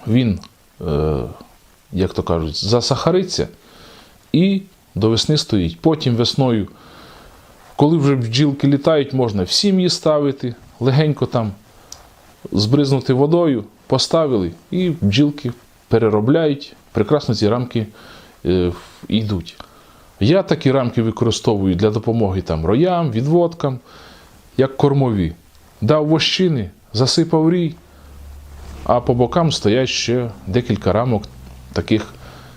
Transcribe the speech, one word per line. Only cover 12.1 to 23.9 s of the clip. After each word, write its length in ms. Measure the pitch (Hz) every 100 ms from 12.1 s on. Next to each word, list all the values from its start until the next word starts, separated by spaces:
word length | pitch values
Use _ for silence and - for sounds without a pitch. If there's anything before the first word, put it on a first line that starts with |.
| - - - -
збризнути 600 | - 107 139 143 135 -
водою, 520 | 127 147 170 170 127 101 _ -
поставили, 680 | 131 - 165 156 120 90 85 -
і 200 | 175 180
бджілки 640 | 156 101 98 147 143 123 120 - _ _
переробляють, 880 | 113 113 104 110 160 156 139 - - _
прекрасно 420 | - 104 147 -
ці 140 | 110 104
рамки, 380 | 120 123 117 107 - - - - -
е, 240 | - 92 90
в-, 360 | 85 - - -
йдуть. 480 | 101 107 98 82 - - - - - - -
Я 200 | 101 180
такі 300 | 185 160 135
рамки 300 | 135 120 120
використовую 720 | 113 110 117 107 - 104 95
для 160 | 90 107
допомоги 520 | 110 107 117 104 92
там 240 | 85 80 82
роям, 440 | 113 180 175 165
відводкам, 680 | 110 135 170 170 170 143 127 -